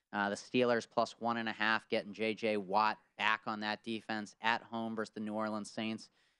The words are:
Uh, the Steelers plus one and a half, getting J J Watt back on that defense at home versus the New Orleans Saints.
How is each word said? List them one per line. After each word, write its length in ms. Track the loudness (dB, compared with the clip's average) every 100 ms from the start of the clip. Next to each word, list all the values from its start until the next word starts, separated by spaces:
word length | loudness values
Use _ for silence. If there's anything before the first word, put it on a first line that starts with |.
| _
Uh, 160 | 0 0
the 60 | 0
Steelers 500 | 0 2 4 2 0
plus 280 | 0 0 -2
one 180 | -4 -2
and 120 | -2
a 40 |
half, 360 | 0 2 2 2
getting 240 | -2 -2
J 220 | -2 -2 0
J 220 | 0 0
Watt 420 | 2 2 2 0 _ -2
back 240 | 2 2 0
on 140 | -4
that 220 | -2 -4
defense 520 | -4 -6 -2 -4 -4 -2
at 180 | 0 0
home 340 | -2 -6 -4 -4
versus 180 | -6 -6
the 60 |
New 120 | -4
Orleans 380 | -2 -2 -4 -6
Saints. 380 | -6 -6 -6 -12 _ _